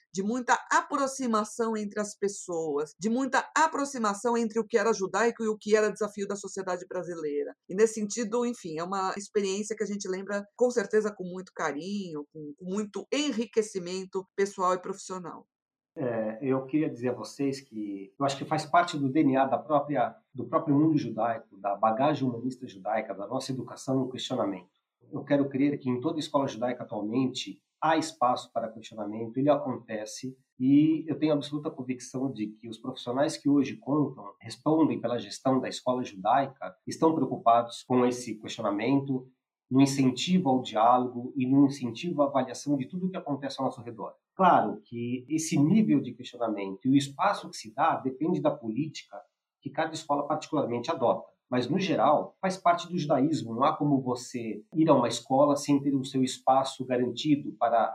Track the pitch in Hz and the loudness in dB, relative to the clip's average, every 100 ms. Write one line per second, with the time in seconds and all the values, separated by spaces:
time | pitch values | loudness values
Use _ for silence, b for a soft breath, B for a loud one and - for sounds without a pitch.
0 | b 180 202 247 247 240 - 311 339 277 | b -6 -2 -2 2 0 2 0 2 0
1 | 269 269 254 214 220 - 226 214 208 214 | -2 -2 0 0 0 -2 -2 -2 -4 -4
2 | 202 - 196 - - 165 160 143 156 - | -6 -2 -4 -4 -6 -4 -2 -2 -4 -4
3 | 208 240 269 262 - 285 320 302 277 269 | -2 0 0 0 0 2 2 2 -4 -2
4 | 214 202 240 233 226 226 220 226 220 208 | -2 0 0 0 0 -2 0 2 2 0
5 | 190 190 233 226 220 214 208 214 214 190 | 0 2 0 0 -2 -4 2 4 4 0
6 | 208 202 196 202 190 196 185 180 180 180 | -4 -4 -6 -6 -8 -8 -6 -6 -6 -8
7 | 170 170 151 143 143 - - 185 220 220 | -8 -6 -4 -4 -6 -10 -6 2 2 2
8 | 208 220 220 240 240 240 180 156 175 196 | -6 -4 -4 -2 -2 -4 -8 -6 -4 -4
9 | 190 - 196 214 196 196 208 214 202 202 | -4 -6 -4 -2 0 -2 -4 -4 -4 -4
10 | 190 185 196 202 202 - 247 240 202 214 | -4 -6 -4 -6 -4 0 2 2 2 2
11 | 208 208 180 185 185 - 160 143 180 202 | 0 -4 -10 -10 -10 -4 -4 -4 -6 -6
12 | 180 151 147 156 147 147 180 202 208 196 | -6 -10 -10 -12 -14 -12 -6 -4 -4 -8
13 | - 269 294 214 233 226 214 190 175 185 | -4 -2 -2 -2 -2 -2 -2 -4 -6 -8
14 | 190 196 190 - 196 202 180 180 185 196 | -6 -8 -6 -2 -2 0 0 0 -4 -10
15 | - 185 165 113 - _ _ _ _ - | -10 -12 -12 -16 -20 _ _ _ _ -6
16 | 123 113 107 110 135 135 135 151 156 120 | -4 -2 -4 -2 0 0 0 -2 -2 -2
17 | 123 120 107 - 139 135 - 107 104 98 | -4 -4 -6 -4 -4 -4 -8 -10 -8 -8
18 | 98 - 139 - - 151 - 175 175 147 | -10 -4 -2 -2 -4 -4 2 2 2 0
19 | 139 147 143 131 131 120 - 147 - 135 | 0 4 4 4 2 0 2 0 2 0
20 | 117 - _ 127 117 160 151 143 160 151 | 0 -4 _ -12 -2 -2 2 4 6 4
21 | 113 107 117 113 - 98 101 98 110 113 | 0 -2 -2 -2 -8 -6 -4 0 0 2
22 | 147 135 131 113 127 - 127 95 98 110 | 2 2 -2 -2 -6 -6 -12 -10 -4 -4
23 | 107 95 101 131 - 131 - 107 - 131 | -4 -8 -6 -6 -6 -8 -10 -10 -4 -2
24 | 127 - - 123 107 - - _ _ _ | -2 -6 -6 -2 -2 -4 -10 _ _ _
25 | _ 127 - 143 135 131 143 143 131 123 | _ -8 0 0 2 0 0 0 -2 -2
26 | 147 156 139 143 135 110 123 120 113 107 | -2 -4 -2 -2 -2 -4 -4 -6 -8 -8
27 | 104 123 131 - - - _ - 156 160 | -4 0 0 -2 -10 -12 _ -2 0 2
28 | 156 - 123 120 - 117 113 110 - 107 | 0 0 2 2 -4 -6 -6 -8 -14 -10
29 | 104 110 117 131 143 139 131 117 - 107 | -8 -8 -6 0 4 4 2 -6 -8 -8
30 | 107 - 131 131 _ - 127 143 156 156 | -8 -10 -12 -12 _ 0 6 6 6 4
31 | - - 156 147 139 147 156 - 123 123 | -2 0 2 0 -2 -6 -6 -8 -8 -8
32 | - 131 131 107 107 - 117 110 127 - | -8 -4 -4 -4 -6 -8 -14 -12 -10 -8
33 | 123 127 151 - 143 143 120 107 131 151 | -4 0 0 0 2 2 2 -2 -2 0
34 | 139 - - - 117 - 151 160 135 113 | 0 -4 -18 -16 -16 -6 2 4 4 2
35 | 117 120 101 - 131 131 107 - - 123 | -2 -4 -6 -4 0 0 0 -6 -4 -2
36 | 117 98 101 135 135 - 92 - - - | -4 -4 2 2 2 -6 -14 -14 -10 2
37 | 160 139 131 - 117 117 117 - - 123 | 2 2 -2 2 4 6 4 -6 0 2
38 | 123 123 113 - 110 - 107 101 117 139 | 4 0 -6 -10 -10 -4 -2 0 2 2
39 | 139 127 - _ _ _ - 131 139 139 | 2 -4 -6 _ _ _ 2 6 6 6
40 | 127 123 - 180 135 123 123 - 120 127 | 2 2 2 4 4 2 2 4 6 6
41 | 127 120 127 135 127 139 139 - 120 113 | 4 -4 -6 -2 4 6 6 4 -6 -6
42 | 170 143 139 135 123 120 143 139 120 180 | -4 0 2 2 -2 -4 -2 -2 -2 -4
43 | 185 180 - 139 143 - 131 - 117 104 | -4 -4 -6 -6 -6 -4 -4 -4 -12 -10
44 | - - _ - 180 147 - - - 120 | -12 -14 _ 4 6 6 4 -4 -10 -8
45 | 120 127 - 156 - 151 147 220 180 143 | -6 -6 -4 -4 0 2 4 6 4 2
46 | 123 - - - 113 104 98 95 131 139 | 0 -10 -12 -6 -4 -4 -6 -4 2 2
47 | 139 - 190 196 - - - - 160 - | 2 0 0 0 -6 -14 -10 0 0 0
48 | 131 - 160 151 143 - 110 113 156 - | -4 -4 -2 0 0 -2 -4 -4 -4 -6
49 | - 101 - _ _ _ 139 156 160 156 | -16 -18 -20 _ _ _ -10 -4 -4 -4
50 | - 143 - 151 - 151 117 120 139 156 | -2 -2 0 -4 -2 -2 -2 -2 -2 0
51 | 117 95 - _ - 127 120 185 180 143 | 2 0 -4 _ -4 -2 0 0 2 4
52 | 139 151 - _ 190 - 180 170 - 175 | 4 4 0 _ -4 0 2 2 0 -4
53 | 147 139 147 139 113 113 147 - 147 135 | 2 4 4 2 -2 0 2 2 2 2
54 | 123 120 - 123 113 98 - 156 156 135 | 2 -4 -6 -8 -6 -8 -4 2 6 6
55 | 120 - - 135 147 139 - 139 139 135 | 4 -2 0 4 4 4 2 2 2 -2
56 | 127 131 127 - - 131 131 - 127 123 | 0 0 0 0 2 2 2 -4 -2 0
57 | 120 - 156 143 - - - 139 123 | 0 -2 2 2 0 -2 2 4 2